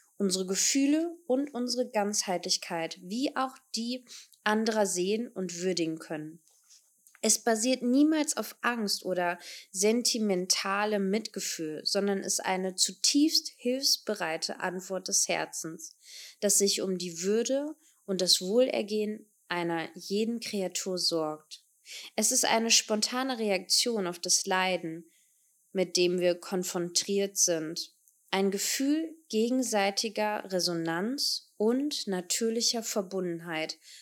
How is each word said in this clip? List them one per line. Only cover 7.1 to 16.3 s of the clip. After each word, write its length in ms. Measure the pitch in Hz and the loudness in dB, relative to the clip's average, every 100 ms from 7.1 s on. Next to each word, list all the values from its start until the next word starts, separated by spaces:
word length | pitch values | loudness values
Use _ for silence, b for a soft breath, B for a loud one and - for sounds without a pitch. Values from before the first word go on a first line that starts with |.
| _ 226 | _ 0
Es 120 | - | 2
basiert 420 | 233 220 247 254 | 2 2 2 2
niemals 560 | 254 262 302 311 247 - | 4 4 6 4 0 -2
auf 180 | 214 - | -6 -4
Angst 420 | 233 240 202 - | -2 0 -2 -2
oder 360 | - 180 175 175 B B B | -2 0 0 -2 B B B
sentimentalem 1400 | 190 208 240 226 233 208 185 185 - 196 196 214 208 196 | 0 2 2 2 0 2 2 2 0 0 0 0 0 2
Mitgefühl, 720 | 214 214 196 - - 156 156 | 0 -2 -8 -6 -6 -6 -6
sondern 400 | - 202 202 196 | -2 0 2 0
ist 220 | - - | 0 -2
eine 300 | - 185 190 | 0 0 0
zutiefst 800 | 185 - 190 - 285 302 - - - | 0 -2 2 2 4 4 2 -2 -4
hilfsbereite 1040 | 247 262 285 - - 208 165 165 - - | -2 0 0 0 -2 -4 -4 -4 -6 -6
Antwort 480 | 185 180 180 185 185 | -6 -6 -6 -8 -2
des 180 | 196 - | 0 2
Herzens, 720 | 170 156 - 160 160 - - B B B | 0 -2 -6 -10 -12 -16 -20 B B B